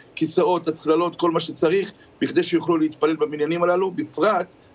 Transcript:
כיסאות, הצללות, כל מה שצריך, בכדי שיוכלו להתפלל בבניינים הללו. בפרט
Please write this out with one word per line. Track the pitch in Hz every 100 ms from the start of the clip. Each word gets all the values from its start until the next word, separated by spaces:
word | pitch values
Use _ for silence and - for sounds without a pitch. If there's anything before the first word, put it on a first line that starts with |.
| - -
כיסאות, | 156 - 165 175 165
הצללות, | 156 147 160 175 151
כל | 170
מה | 165
שצריך, | 160 131 160 190 185 - - -
בכדי | 131 156
שיוכלו | 165 165 160 165
להתפלל | 156 - 151 156
בבניינים | 147 147 151 170
הללו. | 175 175 190
בפרט | 180 - - 156 202 - - -